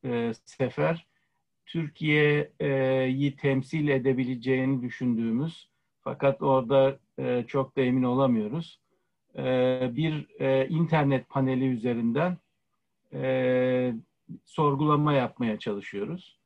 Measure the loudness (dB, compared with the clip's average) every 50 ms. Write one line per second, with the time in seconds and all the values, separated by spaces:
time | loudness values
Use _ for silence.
0 | -6 -4 -4 -4 -4 -4 -6 -8 _ -20 -6 _ -4 -4 -2 -2 -2 -2 -2 -4
1 | -8 _ _ _ _ _ _ _ _ _ _ _ _ -8 -6 -6 -6 -6 -8 -4
2 | -2 2 2 4 4 4 2 2 -2 -4 _ _ -4 -2 0 0 2 2 2 0
3 | 0 0 0 0 0 -2 -2 -2 0 0 0 0 -2 -2 -4 -2 0 0 0 2
4 | 2 0 0 0 0 -4 -4 -6 -2 0 0 0 2 0 0 -2 -4 -6 -8 -4
5 | -2 -2 0 0 0 0 0 -2 -2 -4 -6 -10 -20 _ _ _ _ _ _ _
6 | _ -10 -8 0 0 0 0 0 0 2 2 2 2 4 4 4 4 4 2 -2
7 | _ _ _ -8 -4 -2 -2 -2 -2 -2 -2 -2 -2 -2 _ 0 0 2 2 2
8 | 2 2 2 2 2 2 2 0 0 -2 -4 -6 -8 -8 -14 _ _ _ _ _
9 | _ _ _ _ _ _ _ -6 -4 -2 0 2 2 2 2 0 -2 -4 -2 -2
10 | -2 -2 -2 -4 -8 _ _ -4 0 2 2 2 2 0 0 0 0 2 2 2
11 | 2 2 2 0 -2 _ -2 -2 0 0 0 0 0 0 -2 -2 -2 -2 -2 0
12 | 0 0 0 0 0 0 -2 -4 _ _ _ _ _ _ _ _ _ _ _ _
13 | _ _ -10 -6 -2 -2 0 0 2 2 2 2 2 2 2 2 0 0 -2 -4
14 | -10 _ _ _ _ _ -20 -20 _ _ -4 0 2 2 2 2 2 2 2 2
15 | 2 2 2 2 0 -2 -4 -4 -2 -2 -2 -4 -4 -6 -6 -6 -8 -10 -8 -8
16 | -8 -6 -8 -10 -12 -16 _ _ _